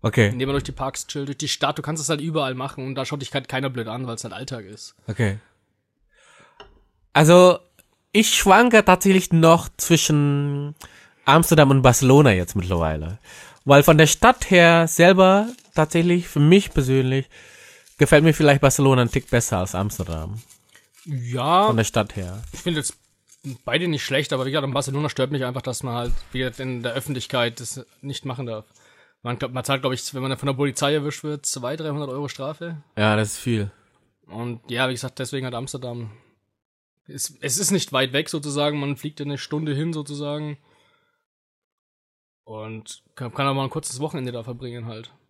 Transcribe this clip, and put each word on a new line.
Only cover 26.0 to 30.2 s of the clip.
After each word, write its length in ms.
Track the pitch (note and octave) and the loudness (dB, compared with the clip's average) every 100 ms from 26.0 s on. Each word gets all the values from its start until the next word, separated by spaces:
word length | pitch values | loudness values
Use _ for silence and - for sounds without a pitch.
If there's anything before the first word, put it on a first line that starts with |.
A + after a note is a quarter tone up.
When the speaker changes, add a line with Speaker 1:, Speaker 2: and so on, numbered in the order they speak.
| A#2+ - - | -2 -4 -4
Speaker 2:
wie 60 | B2 | -8
gesagt, 200 | B2+ A2+ | -8 -6
in 240 | C3 B2 | -10 -6
der 80 | A#2+ | -6
Öffentlichkeit 680 | A#2+ B2+ C3 A#2 C3 A#2 A#2 | -8 -8 -8 -6 -4 -4 -6
das 240 | A#2 - - _ | -14 -14 -18 _
nicht 240 | C#3 C#3 C3+ | -14 -12 -10
machen 220 | B2 B2 | -10 -10
darf. 180 | A2 - _ _ _ _ _ | -12 -14 _ _ _ _ _
Man, 160 | A#2+ A#2+ | -10 -8
glaub, 140 | C3 | -8
man 100 | B2+ | -8
zahlt, 180 | B2 C#3 | -4 -4
glaub 100 | C3+ | -4
ich, 200 | B2+ - | -6 -8
wenn 80 | C3+ | -8